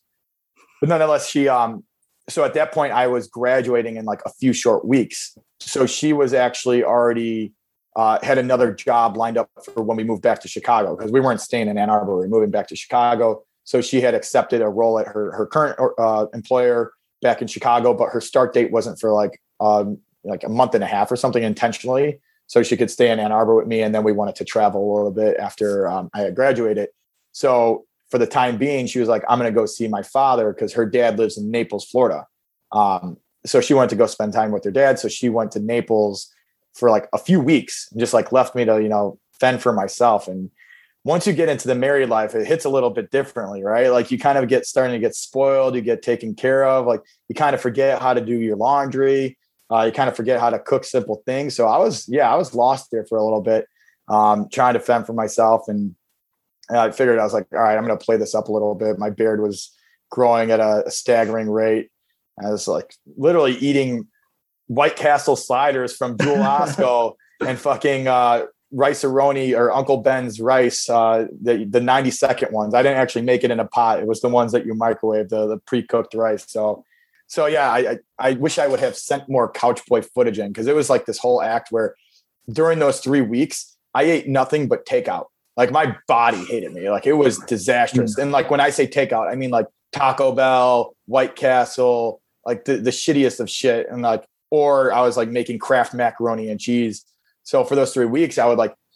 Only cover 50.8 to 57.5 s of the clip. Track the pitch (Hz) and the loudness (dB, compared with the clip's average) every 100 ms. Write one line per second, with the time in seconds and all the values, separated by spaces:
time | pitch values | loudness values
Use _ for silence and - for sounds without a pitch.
50.8 | - 131 107 107 - 131 143 - 113 139 | 0 -4 -2 -6 -4 -4 -4 0 2 4
51.8 | 220 156 - 135 127 143 127 117 123 135 | 2 -2 -4 0 2 2 0 0 2 0
52.8 | - 113 - 110 107 107 101 110 - _ | -4 -8 -4 -2 0 0 2 0 0 _
53.8 | _ _ - 107 107 104 101 - 123 117 | _ _ -2 2 4 2 0 0 2 2
54.8 | 123 120 107 117 107 - 110 113 - 104 | 0 0 0 -6 -4 2 4 4 0 -4
55.8 | 101 87 _ _ _ _ _ _ - 117 | -6 -8 _ _ _ _ _ _ -4 0
56.8 | 113 - 127 117 107 107 95 | 0 2 2 2 2 -2 -4